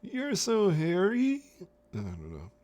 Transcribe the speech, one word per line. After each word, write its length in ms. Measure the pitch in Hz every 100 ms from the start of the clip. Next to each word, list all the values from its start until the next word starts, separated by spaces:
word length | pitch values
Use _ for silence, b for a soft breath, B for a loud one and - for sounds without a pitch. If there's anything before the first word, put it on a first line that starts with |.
You're 320 | 240 254 285
so 360 | 226 - 226 208
hairy. 720 | 156 160 175 196 240 262 277 - - 180 _ _
I 40 | 110
don't 340 | 101 87 78
know. 180 | 80 82 _